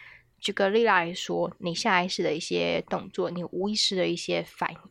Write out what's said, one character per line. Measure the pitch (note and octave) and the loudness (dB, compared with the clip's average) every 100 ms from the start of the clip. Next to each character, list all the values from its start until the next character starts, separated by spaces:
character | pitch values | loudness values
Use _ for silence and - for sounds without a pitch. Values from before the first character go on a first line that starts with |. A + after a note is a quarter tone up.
| - - _ _ | -20 -20 _ _
举 | - | -6
个 | G3 G3 | 0 2
例 | A3 A3+ | 4 6
来 | F#3 E3+ | 4 4
说， | F3+ - E3+ F3+ - | -4 -4 -2 -2 -4
你 | F3 E3 | -6 -2
下 | A3+ F3+ | 2 2
意 | G3 | 0
识 | - | 0
的 | E3 | 0
一 | D#3 | 0
些 | - F3 E3+ E3+ - | -2 -2 0 0 -2
动 | F3+ F3+ | -6 -6
作， | - F3 | -4 -4
你 | F3 | -4
无 | E3+ F3 G3+ | -6 -4 -2
意 | G#3+ | 0
识 | - F#3 | 0 2
的 | E3+ | 0
一 | E3+ | 0
些 | - E3+ | -2 -2
反 | E3+ - F3 E3 - | -4 -4 -6 -6 -10